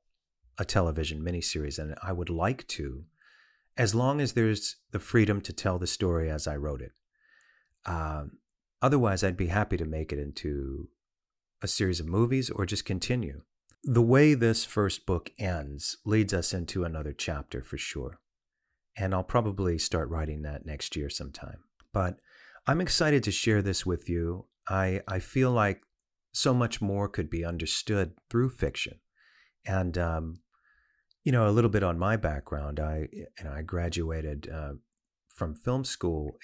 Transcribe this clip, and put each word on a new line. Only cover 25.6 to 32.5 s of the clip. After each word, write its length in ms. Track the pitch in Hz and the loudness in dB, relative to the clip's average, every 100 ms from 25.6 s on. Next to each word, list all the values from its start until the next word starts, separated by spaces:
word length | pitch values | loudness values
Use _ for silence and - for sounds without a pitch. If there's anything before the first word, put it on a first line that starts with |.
| 104 95 _ _ _ _ _ | 2 0 _ _ _ _ _
so 220 | - 147 | 0 2
much 260 | 123 117 - | 4 2 0
more 300 | 101 101 101 | 0 0 -2
could 180 | - 82 | -2 -4
be 160 | 85 | -2
understood 720 | 85 85 82 - - 104 87 - _ | -4 -4 -4 -4 0 0 0 -4 _
through 220 | 117 127 | 0 0
fiction. 480 | - 76 - - - _ _ _ _ _ _ - | 0 -4 -2 -8 -10 _ _ _ _ _ _ -4
And, 320 | 95 90 87 | 0 0 0
um, 440 | 85 82 80 85 _ _ _ _ _ _ _ _ | 0 0 -4 -10 _ _ _ _ _ _ _ _
you 80 | - | 0
know, 160 | 123 107 | 4 6
a 20 | |
little 220 | 107 117 | 6 6
bit 100 | 101 | 4
on 160 | 95 85 | 2 2
my 200 | 95 110 | 2 2
background, 600 | 90 76 - | 0 -2 -6